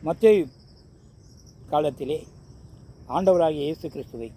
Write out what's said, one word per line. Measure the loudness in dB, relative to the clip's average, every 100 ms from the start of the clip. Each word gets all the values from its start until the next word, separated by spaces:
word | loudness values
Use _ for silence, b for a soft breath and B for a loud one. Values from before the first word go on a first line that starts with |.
மத்தேயு | -6 2 4 4 2 -10 -20 -20 -20 -20 -20 -20 -20 -20 -20 -20 -4
காலத்திலே | -2 -2 -4 -8 -8 -8 -20 -20 -20 -20 -20 -20 -20 -8
ஆண்டவராகிய | -2 2 4 2 0
இயேசு | -6 -6 -10
கிறிஸ்துவை | -12 -14 -12 -14